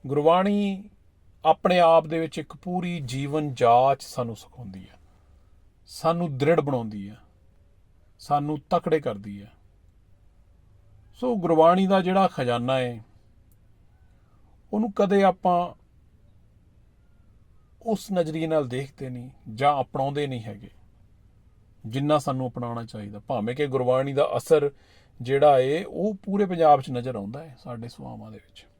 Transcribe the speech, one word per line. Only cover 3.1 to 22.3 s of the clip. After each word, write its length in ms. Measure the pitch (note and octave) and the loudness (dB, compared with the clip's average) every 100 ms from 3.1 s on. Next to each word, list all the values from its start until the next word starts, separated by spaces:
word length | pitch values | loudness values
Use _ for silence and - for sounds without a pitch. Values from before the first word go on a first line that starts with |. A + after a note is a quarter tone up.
| C3+ C#3 D#3 D3 B2 | -6 -4 -4 -4 2
ਜਾਚ 480 | A#2+ A#2+ C3+ C#3+ | 6 6 4 0
ਸਾਨੂੰ 320 | - - A#2 G#2+ | -4 -8 -8 -10
ਸਿਖਾਉਂਦੀ 520 | - - G#2+ F#2+ F#2 | -18 -18 -16 -16 -20
ਹੈ, 100 | - _ _ _ _ _ - _ _ _ | -20 _ _ _ _ _ -20 _ _ _
ਸਾਨੂੰ 480 | - E3 E3+ E3+ C3 | -4 -2 -2 -4 -2
ਦ੍ਰਿੜ 220 | E3 D#3+ | 2 2
ਬਣਾਉਂਦੀ 480 | D3 B2+ A2 G#2 G2 | 2 -4 -6 -10 -14
ਹੈ, 80 | A2 _ _ _ _ _ _ _ _ _ _ | -16 _ _ _ _ _ _ _ _ _ _
ਸਾਨੂੰ 380 | - C#3+ D3 D3+ _ | -2 -2 -2 -6 _
ਤਕੜੇ 300 | F3 E3+ D#3 | -2 0 0
ਕਰਦੀ 420 | C#3+ G2+ G2+ G2+ | -2 -8 -12 -16
ਹੈ। 100 | G2+ _ _ _ _ _ _ _ _ _ _ _ _ _ _ - - - | -18 _ _ _ _ _ _ _ _ _ _ _ _ _ _ -20 -20 -8
ਸੋ 160 | B3 A3 | -4 -2
ਗੁਰਬਾਣੀ 500 | E3 D#3+ D#3+ F3+ F#3+ | 2 6 6 6 4
ਦਾ 120 | F#3+ | 2
ਜਿਹੜਾ 260 | F3+ F#3+ F#3 | 2 2 2
ਖਜ਼ਾਨਾ 500 | - B2 A#2+ A#2+ C3 | 0 -2 -2 -2 -2
ਹੈ, 260 | B2 A#2 - _ _ _ _ _ _ _ _ _ _ _ _ _ _ _ _ | -2 -8 -18 _ _ _ _ _ _ _ _ _ _ _ _ _ _ _ _
ਉਹਨੂੰ 200 | G#3 A3 | -4 -4
ਕਦੇ 300 | - G3+ G3+ | 0 2 4
ਆਪਾਂ 500 | G3 F#3 F#3 F3 F3 - _ _ _ _ _ _ _ _ _ _ _ _ _ _ - _ _ _ _ _ | 4 2 0 0 -2 -10 _ _ _ _ _ _ _ _ _ _ _ _ _ _ -20 _ _ _ _ _
ਉਸ 240 | A#3 G#3 - | -4 -4 -2
ਨਜ਼ਰੀਏ 360 | F#3 D#3+ D#3+ D#3+ | -2 -2 -2 0
ਨਾਲ 200 | D#3 C3 | 0 -2
ਦੇਖਦੇ 420 | B2+ C#3 - C3+ | -6 -8 -12 -12
ਨਹੀਂ 200 | B2 B2+ - - A2 | -12 -14 -18 -18 0
ਜਾਂ 160 | C#3+ C#3+ | 0 2
ਅਪਣਾਉਂਦੇ 440 | B2 C#3 C3+ C#3+ C#3+ | -2 -4 -4 -4 -6
ਨਹੀਂ 140 | B2 | -6
ਹੈਗੇ, 260 | A2 G2+ - - - _ _ _ _ _ _ _ _ _ | -10 -14 -18 -20 -20 _ _ _ _ _ _ _ _ _
ਜਿੰਨਾ 340 | A2 B2+ D3 D3+ | -10 -4 0 0
ਸਾਨੂੰ 320 | C#3+ | 0